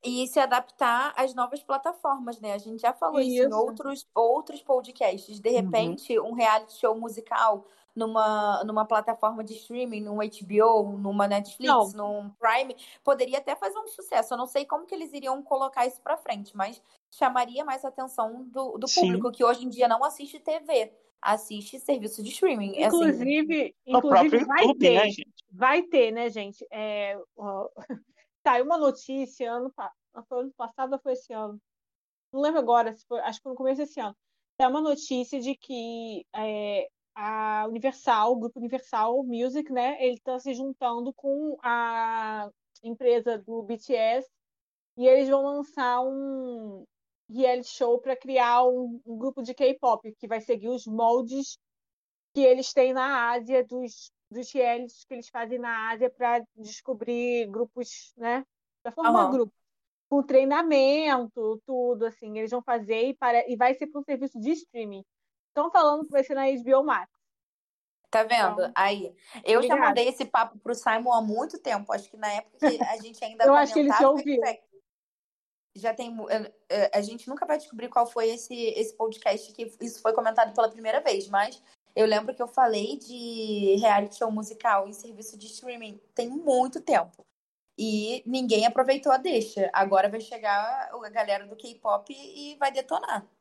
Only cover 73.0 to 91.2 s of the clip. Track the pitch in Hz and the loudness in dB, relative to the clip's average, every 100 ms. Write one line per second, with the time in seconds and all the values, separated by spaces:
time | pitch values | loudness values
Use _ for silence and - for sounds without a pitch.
73 | 220 226 226 - 247 285 285 320 285 226 | -10 -12 -12 4 6 8 6 2 4 6
74 | 269 285 285 262 240 220 _ _ _ _ | 6 4 2 0 0 -4 _ _ _ _
75 | _ _ _ _ _ _ _ 202 226 220 | _ _ _ _ _ _ _ -6 -4 -4
76 | 240 226 214 220 214 _ _ 202 196 202 | -8 -10 -4 -4 -4 _ _ 0 2 2
77 | 208 233 - 285 349 302 302 220 240 240 | -2 -10 -12 -8 -2 -2 -4 -12 -2 2
78 | 240 240 226 233 - 240 226 220 220 - | 2 0 -2 -2 -10 -4 -4 -2 -4 -2
79 | 226 220 220 208 - - 226 - 240 - | -6 -2 -2 -2 -6 -12 -12 -10 -12 -2
80 | 220 226 226 226 220 - 226 226 220 254 | 0 2 2 2 2 4 0 0 -2 0
81 | 294 196 190 202 214 - _ _ _ - | 0 -2 0 -2 -2 -6 _ _ _ 2
82 | 220 214 214 - 240 - 247 220 214 285 | 4 4 0 -6 -4 2 2 2 -4 -8
83 | - 247 233 226 220 208 202 196 226 202 | -12 -12 -10 -8 -4 0 4 4 6 4
84 | 202 - 226 214 208 220 233 202 196 214 | 0 -4 -4 -4 -8 -6 0 0 0 -10
85 | 233 208 220 214 214 - 254 240 220 202 | -20 -18 -18 -18 -20 -16 -14 -14 -16 -18
86 | _ - 233 277 320 247 254 269 - 226 | _ -6 -6 -4 2 2 2 -2 0 0
87 | 170 _ _ _ _ _ _ - 220 214 | 0 _ _ _ _ _ _ -8 -4 -2
88 | 214 254 - 262 247 214 226 233 254 277 | -4 -8 -4 -4 2 2 4 2 2 2
89 | 285 262 311 254 220 - 190 - 196 190 | 4 2 2 0 -2 -2 0 2 2 4
90 | 196 220 220 233 214 202 214 269 - 240 | 2 -2 -10 -8 -2 -2 -2 -6 -8 -12
91 | 220 214 | -8 -4